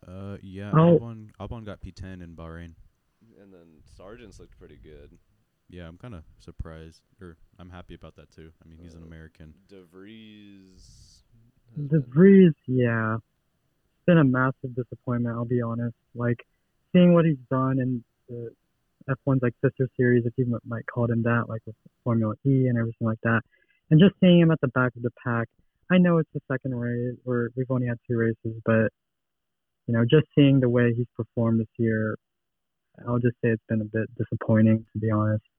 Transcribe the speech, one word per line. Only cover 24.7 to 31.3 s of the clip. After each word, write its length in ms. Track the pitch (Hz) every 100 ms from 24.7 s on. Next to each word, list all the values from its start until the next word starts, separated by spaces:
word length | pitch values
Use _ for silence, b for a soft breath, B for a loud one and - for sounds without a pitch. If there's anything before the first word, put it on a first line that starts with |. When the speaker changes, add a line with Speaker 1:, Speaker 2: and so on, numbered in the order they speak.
Speaker 2:
back 260 | 127 127 120
of 60 |
the 100 | 120 -
pack, 260 | - 117 113 _ _ _ _
I 80 | 185
know 200 | 175 170
it's 140 | 156
the 80 | 151 _
second 240 | 131 135 123
race, 420 | 120 120 123 123 123
or 240 | 123 117 120
we've 140 | 123
only 180 | 127 127
had 120 | 117 _
two 100 | 120
races, 440 | 113 113 117 113 110
but, 260 | 110 110 _ _ _ _ _ _ _ _ _ -
you 80 |
know, 100 | 117
just 240 | 120 156 147
seeing 260 | - 143 135
the 100 | 127
way 240 | 123 120
he's 140 | 117 120 _
performed 440 | 113